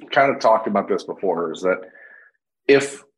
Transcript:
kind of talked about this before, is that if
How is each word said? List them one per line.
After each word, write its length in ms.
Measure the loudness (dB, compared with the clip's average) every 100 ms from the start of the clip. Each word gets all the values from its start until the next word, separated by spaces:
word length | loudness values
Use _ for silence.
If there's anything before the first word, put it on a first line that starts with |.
| -2
kind 240 | 2 2
of 60 | 2
talked 280 | 2 2 0
about 200 | -2 -2
this 160 | -4
before, 480 | -6 -8 -4 -4 -4
is 100 | -4
that 200 | -2 -4 -6 -20 -20 -20 _ _ _ _ 2
if 360 | 2 2 -12 _